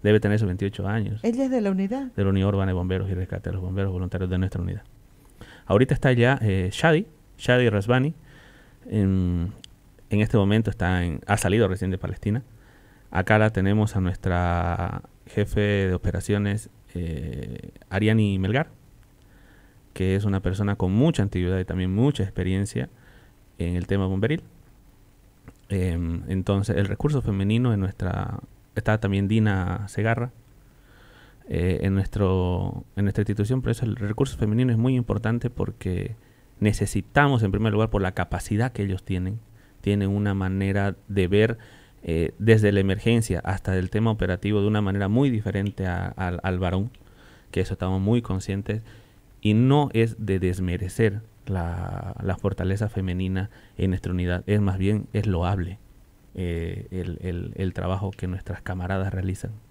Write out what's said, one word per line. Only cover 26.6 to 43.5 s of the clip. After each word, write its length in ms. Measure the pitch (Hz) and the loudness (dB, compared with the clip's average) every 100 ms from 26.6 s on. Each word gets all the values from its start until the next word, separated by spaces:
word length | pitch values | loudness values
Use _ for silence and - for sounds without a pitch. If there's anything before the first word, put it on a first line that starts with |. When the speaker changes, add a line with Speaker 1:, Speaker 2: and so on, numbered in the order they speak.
| 101 82 | 2 0
Speaker 1:
el 100 | 101 | 0
recurso 360 | 104 147 143 | 0 0 0
femenino 500 | 117 98 98 113 123 | 0 0 2 2 2
en 60 | 104 | 2
nuestra, 580 | 95 - 90 95 98 - - - _ - | 0 -2 -4 -4 -4 -8 -12 -20 _ -4
está 240 | 110 107 | 0 0
también 260 | 101 98 98 | 2 0 2
Dina 640 | 110 107 95 92 92 101 | 4 4 2 0 -4 -6
Segarra, 420 | - 110 117 120 - - - - - - - - - - - - | -2 -2 -2 -4 -10 -20 -20 -20 -20 -20 -20 -20 -20 -20 -20 -6
eh, 300 | 82 90 90 | -2 0 0
en 120 | 98 | 0
nuestro, 920 | 98 98 101 95 92 90 90 92 90 - | 0 0 0 2 2 0 0 -4 -6 -10
en 100 | - | -2
nuestra 180 | 101 - | 0 0
institución. 400 | 101 104 107 131 | -2 0 0 0
Por 80 | 123 | -2
eso 140 | 117 | -2
el 120 | 113 101 | -2 -4
recurso 400 | 104 104 139 - | -6 -2 -2 0
femenino 340 | 107 110 127 | 0 2 2
es 80 | 110 | 2
muy 160 | 123 127 | 2 0
importante 520 | 117 104 110 120 120 | 0 -2 0 -2 -4
porque 640 | - - - 98 90 95 113 - - - - | -4 -6 -6 -6 -4 -6 -10 -18 -20 -20 0
necesitamos, 840 | 104 107 101 104 - 143 143 127 | 0 2 -2 -2 0 4 4 4
en 80 | 104 | 2
primer 220 | 104 110 | 2 2
lugar, 160 | 104 110 | 2 2
por 120 | 104 | 0
la 100 | 92 | -2
capacidad 600 | 92 90 87 - 104 123 | -2 -4 -6 -2 -2 -2
que 100 | - | -2
ellos 200 | 101 92 | -4 -4
tienen. 360 | - 92 92 110 - - - - | -4 -4 -4 -6 -12 -20 -20 -6
Tienen 300 | - 101 98 | 0 0 2
una 240 | 101 104 | 0 0
manera 600 | 98 95 95 98 98 98 - - | 0 0 0 0 0 0 -4 -4
de 200 | 101 90 | 0 2
ver, 300 | 101 107 117 - - - - | 4 4 0 -10 -20 -20 -12
eh, 300 | - 82 82 - | -4 0 -2 0
desde 320 | 107 110 104 | 6 6 6
la 80 | 101 | 4
emergencia 600 | 95 95 113 117 110 90 | 2 2 2 2 2 -2
hasta 320 | - | -2